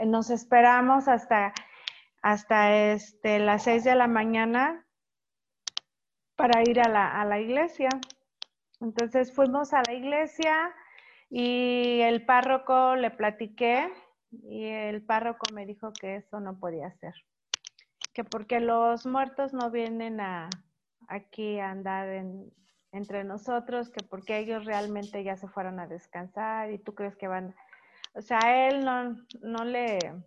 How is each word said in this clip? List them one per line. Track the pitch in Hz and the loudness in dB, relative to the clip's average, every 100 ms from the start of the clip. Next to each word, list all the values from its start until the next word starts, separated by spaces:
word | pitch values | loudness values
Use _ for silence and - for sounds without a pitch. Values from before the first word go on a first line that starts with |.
| 220 | 0
nos | 226 226 | 2 0
esperamos | 240 - 247 240 247 254 269 269 | -4 6 8 10 8 6 4 6
hasta, | 233 - 214 202 - - - - - _ _ | 2 4 2 2 -4 -14 -14 -14 -14 _ _
hasta, | 208 208 - 214 208 208 208 | 0 0 2 4 6 6 4
este, | 208 - _ 220 208 | 2 -4 _ 0 2
las | 208 208 | 4 2
seis | 240 233 | 2 2
de | 233 254 | 4 4
la | 240 | 4
mañana | 226 220 226 226 240 277 330 _ _ _ _ _ _ _ _ - - - _ _ _ _ - | 2 0 0 2 2 0 -2 _ _ _ _ _ _ _ _ -12 -12 -14 _ _ _ _ -2
para | 254 233 | 2 4
ir | 233 240 | 4 4
a | 233 | 4
la, | 214 185 - | 2 0 0
a | 208 | -2
la | 208 | -2
iglesia. | 220 262 330 320 262 262 254 - _ _ - _ _ _ | -2 -2 -2 -2 -2 -2 -8 -18 _ _ -20 _ _ _
Entonces, | 226 220 233 254 254 | -8 -4 0 0 0
fuimos | 269 269 277 285 | 2 2 2 0
a | 285 247 | 2 0
la | |
iglesia | 247 269 294 311 - 311 311 349 - - - _ _ _ | -4 -4 -2 -2 -2 0 0 0 -8 -20 -20 _ _ _
y | 247 240 247 247 247 240 240 | -2 0 0 0 0 0 2
el | 233 233 233 | 4 2 4
párroco | 254 254 262 262 262 254 262 | 4 4 0 4 4 4 2
le | 233 | 0
platiqué | 226 208 214 214 - 233 247 330 370 _ _ _ | 0 -2 -2 -12 -2 0 2 0 -8 _ _ _
y | 226 214 214 220 | -20 -16 -12 -8
el | 220 214 214 | -8 -6 -8
párroco | 214 220 233 233 233 | -2 -2 -2 -4 -6
me | 214 202 | -8 -12
dijo | 208 220 | -12 -12
que | 220 190 196 | -10 -10 -10
eso | 202 208 | -10 -10
no | 202 190 | -10 -8
podía | 180 165 147 | -8 -8 -10
ser. | - - - _ _ _ - - _ _ _ - | -14 -18 -18 _ _ _ -10 -10 _ _ _ -14
Que | - | -10
porque | 214 220 214 240 | -8 -10 -4 -2
los | 233 233 233 233 254 | 0 2 2 0 -2
muertos | 262 269 262 277 | -4 -4 -6 -6
no | 262 240 | -4 -4
vienen | 233 226 226 226 220 | -4 -6 -6 -8 -8
a, | 196 180 165 185 _ _ _ _ 233 | -8 -8 -10 -12 _ _ _ _ _
aquí | 202 202 - 214 208 | -14 -12 -10 -8 -6
a | 196 | -8
andar | 190 190 190 190 | -8 -8 -6 -6
en, | 190 185 190 196 _ _ _ _ | -10 -10 -14 -18 _ _ _ _
entre | 196 202 202 | -14 -10 -10
nosotros, | 196 208 254 240 240 240 240 | -8 -10 -6 -6 -4 -8 -8
que | - - | -14 -14
porque | 190 190 214 | -16 -6 -6
ellos | 220 226 214 | -4 -8 -6
realmente | 208 208 208 202 208 | -6 -4 -8 -8 -8
ya | 196 190 | -8 -8
se | 190 | -10
fueron | 202 185 185 | -8 -8 -10
a | 165 | -12
descansar | 165 _ 175 185 208 220 220 214 | -14 _ -14 -12 -8 -6 -6 -8
y | 208 | -10
tú | 208 | -14
crees | 208 202 196 | -10 -10 -10
que | 190 | -8
van, | 185 185 - _ - _ _ - | -8 -8 -16 _ -20 _ _ -18
o | - | -18
sea, | 214 226 233 254 262 | -2 2 4 4 4
él | 277 262 | 2 -2
no, | 247 247 233 _ 240 | -2 -4 -10 _ -16
no | 220 226 233 | -10 -8 -6
le | 247 240 202 165 170 | -4 -2 -4 -4 -10